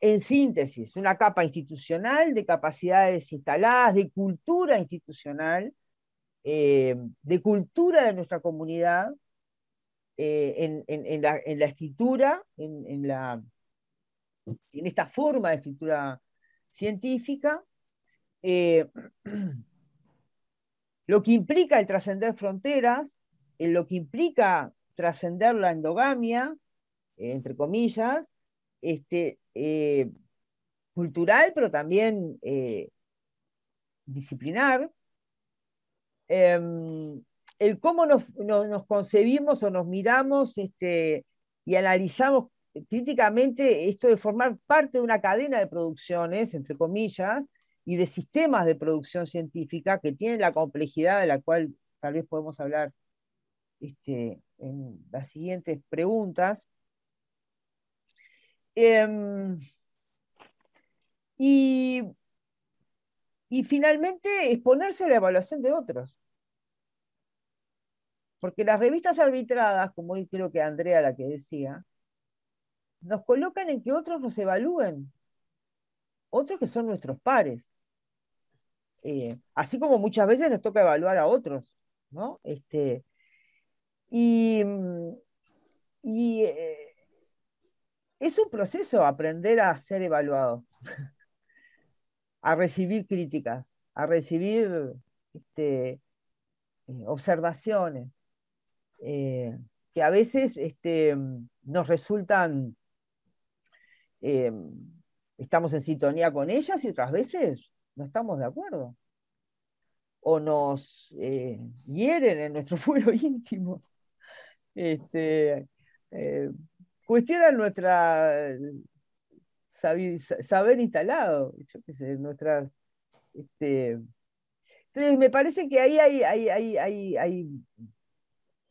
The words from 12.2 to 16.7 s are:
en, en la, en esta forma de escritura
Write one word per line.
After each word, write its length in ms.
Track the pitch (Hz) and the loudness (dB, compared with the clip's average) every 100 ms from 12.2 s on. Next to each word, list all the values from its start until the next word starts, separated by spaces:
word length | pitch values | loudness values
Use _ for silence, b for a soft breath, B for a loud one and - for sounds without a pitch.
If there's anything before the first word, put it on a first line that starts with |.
| 269 349 - - | 2 0 -6 -14
en, 280 | 156 151 131 | -12 -12 -10
en 220 | 143 143 | -6 -4
la, 340 | 135 131 120 117 _ _ _ _ _ _ _ _ _ - | -4 -6 -8 -12 _ _ _ _ _ _ _ _ _ -16
en 400 | 113 _ 143 175 | -16 _ -10 -6
esta 200 | - 165 | -4 -4
forma 440 | - 294 262 180 | -2 0 0 0
de 60 | 151 | -2
escritura 640 | 143 139 156 147 139 127 _ _ _ _ _ | -6 -8 -4 -2 -4 -8 _ _ _ _ _